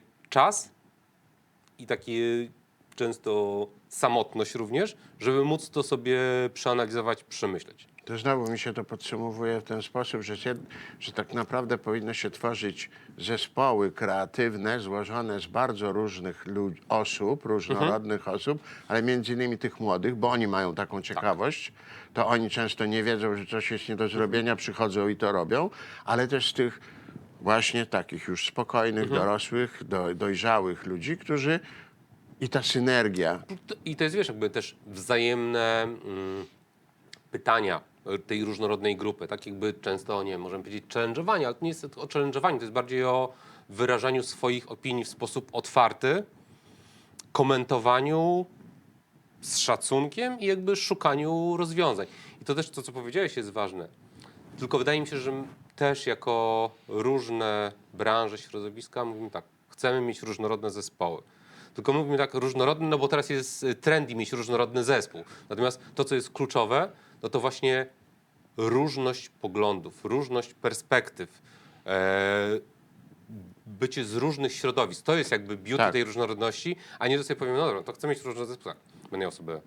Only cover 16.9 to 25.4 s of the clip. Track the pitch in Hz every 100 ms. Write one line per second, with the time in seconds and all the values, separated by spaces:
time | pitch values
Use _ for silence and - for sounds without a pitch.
16.9 | 110 107 - 104 147 - 107 85 101 147
17.9 | 107 107 104 98 98 139 147 - - -
18.9 | 110 117 123 117 123 123 117 120 - 107
19.9 | 92 101 120 120 123 110 95 92 85 101
20.9 | 101 - - 101 87 120 156 - - -
21.9 | - - - 110 117 113 - 113 - 107
22.9 | 110 110 113 110 101 95 113 - 110 -
23.9 | 104 110 110 107 113 117 107 - 101 110
24.9 | 98 101 101 104 98